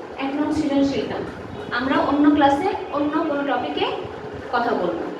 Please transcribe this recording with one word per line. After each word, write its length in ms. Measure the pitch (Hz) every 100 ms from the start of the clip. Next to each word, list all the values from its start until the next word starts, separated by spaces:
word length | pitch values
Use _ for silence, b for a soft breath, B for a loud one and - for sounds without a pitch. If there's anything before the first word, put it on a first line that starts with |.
| - -
এক 60 | 277 285
নং 100 | 302 302
সৃজনশীলটা। 600 | 277 277 277 262 - - - - - - - 233
আমরা 180 | 262 320 -
অন্য 140 | 294 294 285
ক্লাসে 320 | 285 285 381 - - 285
অন্য 160 | 302 320 311
কোনো 140 | 285 277
টপিকে 380 | 247 - 359 370 - - - - - -
কথা 200 | 240 240 208
বলবো। 240 | 175 170 - -